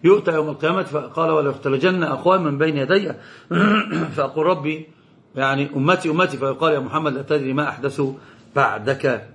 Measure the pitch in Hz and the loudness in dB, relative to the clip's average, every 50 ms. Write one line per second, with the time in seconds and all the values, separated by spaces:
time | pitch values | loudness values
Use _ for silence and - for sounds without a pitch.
0 | - 170 196 208 - 180 160 156 151 151 143 - 156 156 180 190 180 - 147 151 | 8 6 6 6 4 0 0 0 -2 -2 -4 -2 -2 0 0 0 -2 -2 -4 -6
1 | 131 - - 160 165 160 160 156 143 143 127 - - 139 135 135 143 185 185 180 | -6 -4 -4 -2 0 2 2 2 2 0 -2 -2 -2 -2 0 2 2 2 2 2
2 | 165 147 147 127 - 170 190 190 170 151 139 139 156 160 151 143 135 135 180 202 | -2 -2 -4 0 2 2 2 4 2 -2 0 0 0 0 0 -2 0 2 2 0
3 | 202 160 - - - - - - - _ 175 170 202 214 208 214 196 214 170 165 | 0 -2 -8 -10 -14 -20 -20 -20 -10 _ 0 2 2 4 4 2 0 -2 -4 -4
4 | 165 147 - 151 139 - - 156 151 170 185 151 143 151 156 156 - - - _ | -4 -4 -2 -4 -4 -2 -2 0 2 2 0 0 -2 -6 -6 -6 -10 -16 -20 _
5 | _ _ _ _ _ _ _ 131 135 135 135 139 143 147 - 139 135 160 185 180 | _ _ _ _ _ _ _ -2 0 0 0 0 -2 -2 -2 0 2 2 2 2
6 | 170 165 151 170 185 180 143 123 135 135 131 131 156 160 151 139 131 113 - 156 | 2 -2 2 2 0 0 0 -4 -4 -4 -2 0 2 2 2 2 -2 -2 -4 -2
7 | 160 151 127 127 - - 151 151 135 131 131 143 147 139 - - 135 143 139 - | -2 -2 -4 -4 -2 -2 -2 0 0 -2 -2 -2 -2 -2 -4 -4 -6 -6 -2 -2
8 | 143 135 139 - - - - - - - - 143 135 110 101 107 104 123 135 135 | -4 -4 -4 -8 -16 -20 -20 -20 -20 -4 0 2 2 2 0 -2 -2 -2 -2 0
9 | - 139 120 107 - - | 0 0 0 0 -6 -14